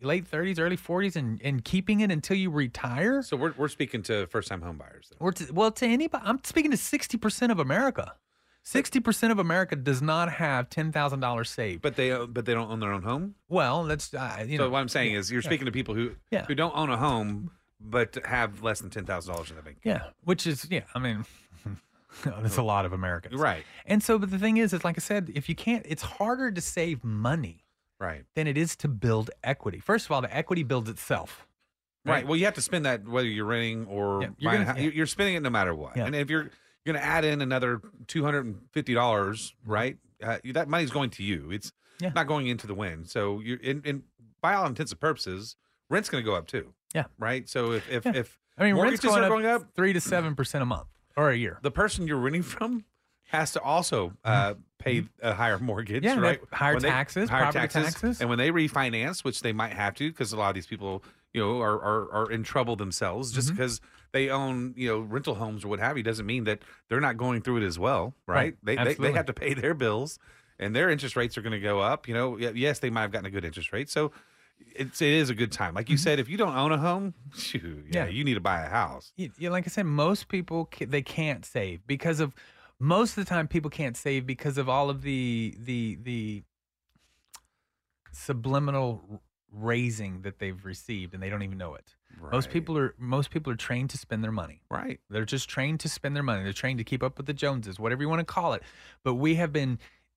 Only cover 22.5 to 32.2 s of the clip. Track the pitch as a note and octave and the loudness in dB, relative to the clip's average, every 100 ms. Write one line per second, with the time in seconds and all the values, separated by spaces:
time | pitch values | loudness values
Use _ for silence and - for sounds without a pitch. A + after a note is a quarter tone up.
22.5 | - A2 G2+ F#2 F#2 F#2 E2+ F2+ C3 D3 | 0 2 2 2 -2 -2 -4 -6 0 0
23.5 | E2 - - - G#3 - A3 F#3+ F#3+ A3 | 0 -6 -12 2 2 4 2 2 0 4
24.5 | A3 A3 F3 F3 E3 - G#3 F3 D3 C#3 | 4 4 2 -2 -2 -2 -2 -2 -4 -4
25.5 | E3 - A#3 - D#3 - - G#3 B3+ C4 | -4 0 0 -2 -8 -8 -2 0 0 0
26.5 | F3+ - - E3+ C#3 A#2 G#2+ A#2 E3 G#2 | -2 -4 -2 -2 -2 -2 0 0 0 -2
27.5 | E2 _ _ _ - F#2 D2+ - - D#3 | -10 _ _ _ -8 -8 -8 -8 -2 0
28.5 | C#3 E3 - D3 A2+ A#2+ A2 A2 - A#2+ | 0 0 0 -2 2 2 2 0 -6 -4
29.5 | C3 G#2+ F2+ - A3 - C#3+ B2 C#3+ D3+ | -2 -4 -6 0 0 2 -2 0 -4 -2
30.5 | F3+ B2+ C3 A2+ G#2 - A#2 - - - | -2 0 -2 -2 -8 -2 -2 -2 -14 -20
31.5 | _ _ _ _ _ D3 D3+ | _ _ _ _ _ 0 0